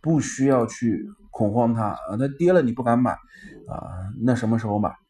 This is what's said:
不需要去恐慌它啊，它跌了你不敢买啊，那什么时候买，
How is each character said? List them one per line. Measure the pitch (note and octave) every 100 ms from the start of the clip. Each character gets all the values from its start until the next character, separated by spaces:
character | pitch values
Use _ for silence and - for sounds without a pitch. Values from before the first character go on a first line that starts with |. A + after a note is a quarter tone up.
不 | D3+ D#3+
需 | - - C3+
要 | C3 A#2
去 | - A#2 F#2 - - -
恐 | - G#2+
慌 | A2 A#2 A2+
它 | G#2+
啊， | - D2 G#2
它 | C3+ C#3
跌 | F3
了 | F#3
你 | C3
不 | A#2
敢 | A#2+ A#2+
买 | B2 - _ - - - -
啊， | - - F2+ F#2+ B2+
那 | A#2
什 | A#2 A2
么 | A2+
时 | A2
候 | G#2
买， | G2+ - _